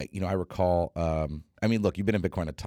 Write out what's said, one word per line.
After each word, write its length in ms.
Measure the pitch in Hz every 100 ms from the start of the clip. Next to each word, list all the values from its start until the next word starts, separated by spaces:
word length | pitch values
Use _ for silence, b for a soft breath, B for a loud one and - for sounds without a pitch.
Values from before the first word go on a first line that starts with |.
| -
you 80 | 98
know, 80 | 92
I 60 |
recall, 580 | 95 87 - 90 87 85 -
um, 480 | 82 80 76 76 - -
I 60 | 110
mean, 140 | 113
look, 160 | 101 92
you've 80 | 101
been 80 | 104
in 60 |
Bitcoin 280 | 90 - 78
a 20 |
t-, 140 | 73